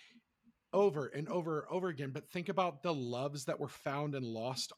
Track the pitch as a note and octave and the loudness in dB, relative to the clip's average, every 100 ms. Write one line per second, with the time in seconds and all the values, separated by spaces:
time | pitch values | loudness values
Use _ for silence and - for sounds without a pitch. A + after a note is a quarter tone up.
0 | - - _ _ _ _ _ F#3+ G3+ D3+ | -20 -20 _ _ _ _ _ 6 6 6
1 | B2 C#3+ D#3 F3+ E3 D3+ - F3 F3+ C#3+ | 0 -2 0 0 0 -2 -2 0 0 -2
2 | C3+ C#3 - F3+ F3 F#3+ F3+ D3 F3 D3+ | -4 -6 -6 -4 0 2 2 0 0 0
3 | A#2+ A#2+ C#3+ D3 C3 - C3+ - D3+ C#3 | 0 0 -2 -2 -4 -2 -4 -6 -4 -2
4 | D3 C#3 A#2+ A2+ A#2+ B2+ - | 0 -2 -2 -4 -4 -4 -6